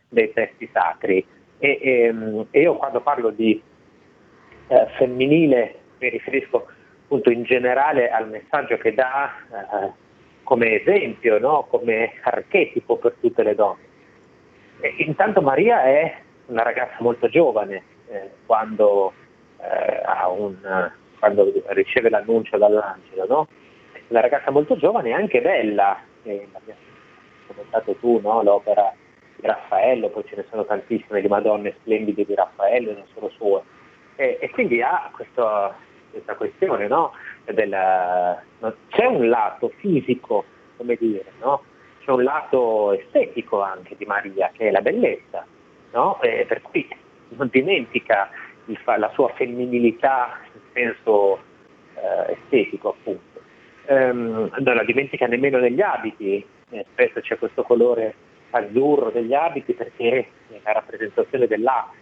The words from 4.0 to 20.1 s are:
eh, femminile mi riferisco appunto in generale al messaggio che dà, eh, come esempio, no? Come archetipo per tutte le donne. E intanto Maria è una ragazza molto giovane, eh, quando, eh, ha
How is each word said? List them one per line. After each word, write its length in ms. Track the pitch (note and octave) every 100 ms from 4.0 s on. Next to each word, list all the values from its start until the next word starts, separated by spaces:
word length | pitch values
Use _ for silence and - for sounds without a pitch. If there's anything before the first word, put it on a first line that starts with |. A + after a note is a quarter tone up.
| _ _ _ _ - - -
eh, 200 | C3+ A2+ -
femminile 760 | B2+ B2+ C3+ D#3+ D#3 B2 G#2+ - _ -
mi 120 | B2+
riferisco 580 | A#2 - C3+ - A#2 - - _ _
appunto 300 | - C3+ B2
in 100 | A#2
generale 720 | A2+ B2+ B2 B2+ D3 C#3+ A#2+
al 180 | A2+ A2
messaggio 480 | G#2+ - D3 - A2+
che 160 | A2+
dà, 400 | G#2+ B2+ C#3 C#3 - -
eh, 400 | A2 F#2+ G2+ F#2+ - _ _ _ _
come 360 | - A#2+ A#2 G#2+
esempio, 600 | E3 G3+ C3+ G2+ A#2 G#2
no? 260 | C3 D3+ -
Come 460 | A#2+ A#2+ A2 A2+ -
archetipo 760 | B2 G#2+ - F#3+ - - - A#2
per 180 | A#2+ -
tutte 220 | A#2+ A#2
le 140 | G#2+ G#2
donne. 260 | G2+ - - _ _ _ _ _ _ _ _ -
E 120 | C3+ -
intanto 420 | D3+ D3 G#3+ F#3+
Maria 420 | C#3 C3+ G#3+ A3+
è 380 | C3 D3 - - - _ -
una 160 | A2+
ragazza 360 | A#2 B2 A#2+ -
molto 300 | A#2 A#2 A#2
giovane, 520 | D#3+ D3+ G#2+ G2+ F#2+ - _ -
eh, 200 | G#2 G2 - -
quando, 680 | A2 A2 G#2 G#2 G2+ F#2+ - - _ _ -
eh, 400 | F#2 F#2 - -
ha 240 | -